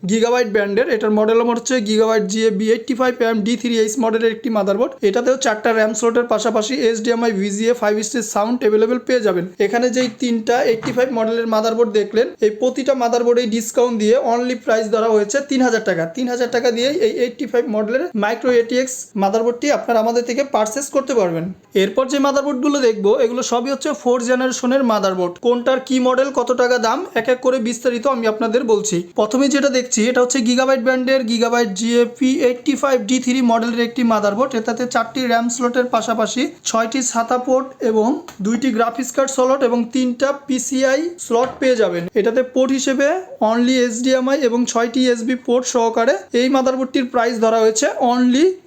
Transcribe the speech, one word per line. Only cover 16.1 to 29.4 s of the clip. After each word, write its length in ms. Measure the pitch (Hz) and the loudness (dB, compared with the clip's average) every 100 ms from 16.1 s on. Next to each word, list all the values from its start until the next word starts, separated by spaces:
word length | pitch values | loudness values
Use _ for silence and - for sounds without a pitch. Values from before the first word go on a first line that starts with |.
| - | -4
তিন 100 | 247 | -6
হাজার 180 | 247 240 | -4 -2
টাকা 140 | 247 247 233 | 0 0 0
দিয়েই 200 | 254 302 226 | -2 0 0
এই 60 | - | 0
এইটটি 200 | 247 240 262 | -4 -4 -4
ফাইভ 120 | 240 247 214 | -2 -2 -2
মডেলের 280 | 214 247 349 220 | -2 -2 -2 -2
Micro 260 | 208 226 262 247 | -2 -2 2 2
এটিএক্স 340 | 233 247 262 - - 208 | 2 0 -2 -6 -10 -2
মাদারবোর্ডটি 440 | 196 220 233 240 294 233 | 0 0 -2 -2 0 -2
আপনারা 200 | - 233 | 0 0
আমাদের 200 | 220 233 233 | 2 0 -2
থেকে 140 | 247 277 | -4 -2
পারচেজ 320 | 226 214 269 285 277 | 0 -2 -4 -2 -4
করতে 160 | 269 247 | 0 0
পারবেন। 240 | 185 165 170 185 _ 202 | 0 -2 -6 -10 _ 0
এরপর 220 | 190 - 254 | 0 0 0
যে 60 | 285 277 | 0 0
মাদারবোর্ডগুলো 520 | 269 277 269 294 285 254 | 0 -2 -2 0 2 2
দেখবো, 240 | 214 196 262 | 2 2 2
এগুলো 180 | 233 247 254 | 2 0 -2
সবই 180 | 240 240 | -2 -2
হচ্ছে 160 | 269 294 294 | -4 -4 -4
ফোর 160 | 247 247 240 | 0 0 0
জেনারেশনের 540 | 254 254 254 247 269 254 | 0 0 -2 0 0 2
মাদারবোর্ড। 420 | 214 196 185 175 175 240 | 2 0 0 -4 -2 0
কোনটার 320 | 240 240 262 262 | 0 0 -2 0
কি 80 | 262 254 | 0 2
মডেল, 220 | 254 269 269 | 2 0 0
কত 120 | 240 247 | -2 0
টাকা 140 | 247 247 220 | 2 2 0
দাম, 120 | 254 370 - | -2 -4 -4
এক 60 | 220 | -2
এক 60 | 254 | 0
করে 120 | 254 262 226 | 0 0 -2
বিস্তারিত 360 | 240 262 240 277 | -2 -2 -2 -2
আমি 100 | 254 226 | 0 -2
আপনাদের 300 | 214 226 226 247 | -2 0 0 2
বলছি। 240 | 214 196 175 175 - | 0 0 -4 -4 -2
প্রথমে 260 | 208 254 | 0 2